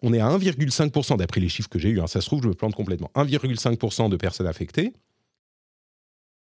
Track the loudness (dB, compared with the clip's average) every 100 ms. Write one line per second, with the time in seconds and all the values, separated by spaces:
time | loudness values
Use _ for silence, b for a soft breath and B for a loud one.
0 | 0 2 2 2 0 0 0 0 0 0
1 | 0 0 0 0 0 -2 -4 -2 0 2
2 | 0 -2 0 0 0 0 -2 -2 -4 -4
3 | -2 0 0 0 -2 -2 0 0 0 0
4 | 0 2 -2 -2 -4 -4 -4 -2 -2 -4
5 | _ _ _ _ _ _ _ _ _ _
6 | _ _ _ _